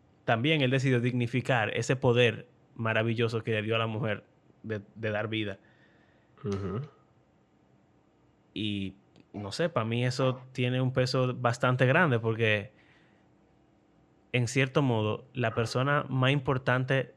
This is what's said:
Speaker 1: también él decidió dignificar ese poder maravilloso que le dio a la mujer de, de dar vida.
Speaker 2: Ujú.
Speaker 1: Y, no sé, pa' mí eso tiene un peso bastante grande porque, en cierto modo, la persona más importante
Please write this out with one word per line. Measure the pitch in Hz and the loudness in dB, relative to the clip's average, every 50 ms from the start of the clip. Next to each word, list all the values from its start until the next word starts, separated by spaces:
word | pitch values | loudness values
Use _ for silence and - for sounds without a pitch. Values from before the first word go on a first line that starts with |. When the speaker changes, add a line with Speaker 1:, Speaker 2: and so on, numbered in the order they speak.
| _ _ _ _ - | _ _ _ _ -2
Speaker 1:
también | - 117 113 120 151 160 151 135 | 0 0 2 2 2 2 2 2
él | 123 | 2
decidió | 131 135 127 139 127 120 | 2 2 2 2 2 2
dignificar | 117 123 120 123 120 113 - 127 117 - 135 117 107 107 - | 2 0 0 0 -2 0 -2 -2 0 0 0 0 0 0 -2
ese | 104 113 - 135 | -2 -2 -2 -2
poder | 131 135 127 117 120 123 113 110 - - - _ _ _ _ - | 0 2 2 4 6 4 4 2 0 -8 -16 _ _ _ _ -10
maravilloso | - 113 113 110 110 113 117 113 113 117 113 113 113 - | -6 -2 0 0 0 0 0 0 0 0 -2 -2 -4 -4
que | 117 110 | -2 -2
le | 107 104 | -2 -2
dio | 110 113 | 0 0
a | 113 | -2
la | 113 | -2
mujer | 113 110 107 110 110 101 95 - _ _ _ _ _ _ _ - | -2 -4 -4 -2 -4 -4 -4 -8 _ _ _ _ _ _ _ -10
de, | 107 110 104 98 - - | -8 -8 -8 -8 -12 -12
de | 104 110 110 | -8 -6 -4
dar | 104 104 107 110 | -2 -2 -2 -2
vida. | 110 110 107 101 95 - _ _ _ _ _ _ _ _ _ _ _ _ _ _ _ - - | -2 -4 -4 -4 -8 -12 _ _ _ _ _ _ _ _ _ _ _ _ _ _ _ -12 -8
Speaker 2:
Ujú. | 101 98 98 101 92 95 117 147 - - _ _ _ _ _ _ _ _ _ _ _ _ _ _ _ _ _ _ _ _ _ _ _ _ _ _ _ _ _ _ _ - | -6 -6 -4 -4 -6 -6 -8 -10 -10 -16 _ _ _ _ _ _ _ _ _ _ _ _ _ _ _ _ _ _ _ _ _ _ _ _ _ _ _ _ _ _ _ -10
Speaker 1:
Y, | 85 107 104 101 101 98 92 - - _ _ _ - - _ - | -8 -6 -4 -4 -6 -6 -8 -10 -14 _ _ _ -20 -20 _ -12
no | 104 101 98 | -10 -10 -8
sé, | - - 165 170 | -4 -4 -4 -2
pa' | - 123 110 | -2 -2 -2
mí | 113 117 120 123 | -2 -2 -2 -2
eso | 127 127 - 135 131 127 127 - - - | -2 -2 0 0 0 -2 -2 -8 -12 -6
tiene | - 123 123 127 127 | -4 -2 -2 0 0
un | 131 127 127 | 0 0 0
peso | 131 127 123 - 135 127 127 120 | 0 0 0 0 0 0 0 -2
bastante | 120 123 120 117 - - 127 127 123 131 | 0 0 0 0 2 2 2 2 4 4
grande | 123 135 170 185 151 120 113 | 4 6 4 4 4 2 2
porque, | 113 113 113 107 117 107 107 104 101 - - - - _ - _ _ _ _ _ _ _ _ _ _ _ _ _ _ _ _ _ _ _ _ _ _ _ _ _ _ _ - | 0 0 0 0 2 2 2 2 -2 -6 -12 -20 -20 _ -20 _ _ _ _ _ _ _ _ _ _ _ _ _ _ _ _ _ _ _ _ _ _ _ _ _ _ _ -2
en | 127 120 | -2 0
cierto | 117 - 135 135 131 - 160 143 | 0 0 0 0 2 2 2 2
modo, | 131 117 110 107 107 110 - - - - | 2 2 2 2 0 -2 -4 -8 -10 -6
la | 127 120 113 110 | -2 -2 -2 0
persona | 120 117 113 - 123 131 139 143 147 - - | 0 -2 0 0 0 0 2 2 0 0 -2
más | 131 131 127 127 | 0 2 4 4
importante | 139 143 127 151 135 127 - - 123 127 131 131 135 135 131 - - | 4 2 2 0 -2 -2 0 0 0 0 2 0 0 0 -2 -4 -8